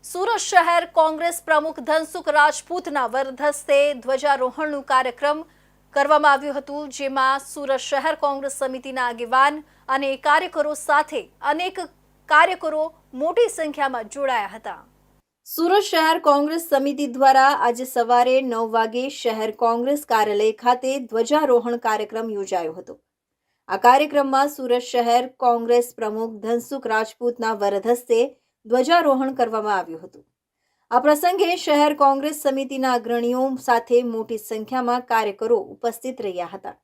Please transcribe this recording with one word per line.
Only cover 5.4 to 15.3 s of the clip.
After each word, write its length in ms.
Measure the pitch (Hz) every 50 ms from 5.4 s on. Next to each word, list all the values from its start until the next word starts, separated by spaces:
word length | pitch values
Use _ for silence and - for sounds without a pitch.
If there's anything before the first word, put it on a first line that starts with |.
| 320 _ _ _ _ _ _ _ _ _ -
કરવામાં 380 | 277 277 277 311 294 294 294
આવ્યું 260 | 277 277 285 294 269
હતું, 320 | 285 277 - 285 294 302 277
જેમાં 500 | 262 - 277 269 269 269 262 262 269 277
સુરત 400 | 277 - - 302 285 269 269 262
શહેર 360 | - - 285 269 254 320 311
કોંગ્રેસ 360 | - - 285 277 277 269 277
સમિતિના 560 | 269 - 277 262 262 254 262 269 254 262 247
આગેવાન 560 | 240 233 226 240 220 247 262 269 294 294 311 294 _ _ _ _ -
અને 260 | 262 269 277 269 269
કાર્યકરો 580 | 262 - 302 294 320 370 349 - 320 294 302 302
સાથે 580 | 285 - - 294 294 - - 302 247 - _ _ _
અનેક 380 | - 277 302 320 359 370 370 392 349 - _ _ _ _ _ _ _
કાર્યકરો 680 | - 311 302 330 381 370 - 359 311 302 311 311 320 _ _ _ _ -
મોટી 360 | 254 285 330 349 427 480 440 -
સંખ્યામાં 480 | - 320 302 285 302 285 269 254 233 226
જોડાયા 460 | 208 - 277 277 269 254 226 202 185 190
હતા. 300 | 220 - 214 175 - - _ _ _ _ _ _ _ _ _